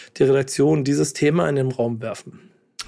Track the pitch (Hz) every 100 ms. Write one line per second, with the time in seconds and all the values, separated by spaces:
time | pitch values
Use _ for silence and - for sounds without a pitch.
0 | - - 135 135 135 - 143 156 135 143
1 | 156 - 147 170 165 139 131 127 117 113
2 | 113 - - - - _ _ -